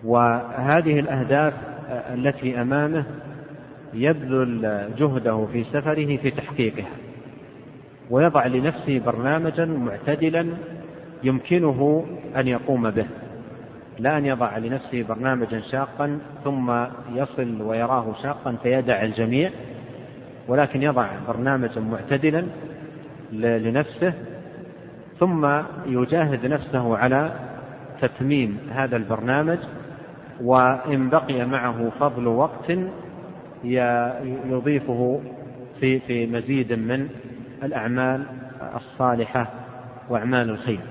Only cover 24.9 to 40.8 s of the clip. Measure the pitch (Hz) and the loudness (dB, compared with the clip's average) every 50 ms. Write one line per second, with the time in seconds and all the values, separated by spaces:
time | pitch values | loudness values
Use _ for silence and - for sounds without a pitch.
24.9 | - - - - - - 175 190 175 160 151 143 143 147 156 - - - - 139 | -18 -18 -18 -18 0 2 2 4 4 4 4 4 4 2 0 -4 -10 -8 -4 0
25.9 | 127 123 127 123 160 165 160 147 139 117 117 127 151 139 127 - - 127 123 117 | 2 2 2 4 4 4 4 4 2 0 0 0 0 0 -2 -2 -2 0 2 2
26.9 | 113 104 120 127 131 139 151 165 - - - - - - - - - - - - | 2 4 4 4 4 4 2 0 -4 -8 -10 -12 -12 -12 -14 -14 -14 -14 -14 -16
27.9 | - - 139 123 - - 131 139 147 139 123 107 101 107 139 147 113 131 135 123 | -4 0 0 0 0 0 0 2 4 4 2 0 -2 -4 -8 -6 -2 -2 -2 0
28.9 | 120 117 110 98 113 107 110 120 131 143 156 160 170 175 - - - - - - | 0 -2 0 -2 -2 -2 2 2 2 2 2 2 0 -2 -4 -10 -12 -14 -14 -14
29.9 | - - - - - - - - - - 123 120 127 127 127 127 131 127 - 156 | -14 -14 -16 -16 -16 -18 -18 -18 -12 -4 4 6 8 8 8 8 6 2 0 0
30.9 | 143 135 131 127 143 160 127 131 139 127 120 123 135 131 123 123 113 117 117 117 | 0 2 2 4 4 4 4 2 -2 0 0 0 0 0 0 0 0 0 -2 -2
31.9 | - - 143 143 123 123 120 117 113 120 147 170 - - - - 170 185 185 190 | 0 2 0 0 2 0 0 2 4 4 2 2 0 -6 -4 -2 -2 -2 -2 -4
32.9 | - - - - - - - - - - - - - - - 120 123 127 123 120 | -6 -10 -14 -14 -14 -14 -14 -14 -16 -16 -16 -16 -16 -8 -2 0 2 4 4 4
33.9 | 120 120 120 120 - - 139 127 127 135 135 131 131 127 127 147 147 139 131 - | 4 2 2 0 -2 -4 -6 -6 -6 -6 -2 -2 -2 0 2 2 2 2 2 0
34.9 | 123 117 123 123 131 147 - 127 - - - - - - - - - - 135 131 | 0 2 2 2 0 0 -4 -8 -12 -14 -14 -16 -14 -16 -16 -16 -4 0 2 2
35.9 | 131 131 127 127 120 120 117 113 117 117 110 127 139 135 123 110 120 113 110 113 | 2 2 0 -2 -2 0 0 0 -2 -2 0 0 0 0 2 0 0 -2 0 0
36.9 | 127 135 139 147 - - - - - - - - - - - 160 147 127 107 120 | 0 -2 -2 -6 -8 -12 -14 -14 -14 -14 -14 -14 -12 -8 -6 -4 -4 -2 -2 0
37.9 | 123 127 127 127 131 131 143 139 131 131 - - - - - - - 123 - - | 0 2 2 2 0 0 -4 -8 -10 -12 -12 -14 -12 -12 -12 -10 -10 -10 -12 -12
38.9 | - - 131 127 120 117 113 - - 127 117 113 - - - - - - - - | -2 2 4 4 4 2 0 0 0 0 0 0 -6 -12 -12 -14 -14 -14 -14 -14
39.9 | - - - - 123 113 107 123 131 123 120 113 110 104 - 123 110 92 | -16 -16 -6 -2 -2 0 2 4 4 4 2 2 -2 -2 -2 -2 -2 -2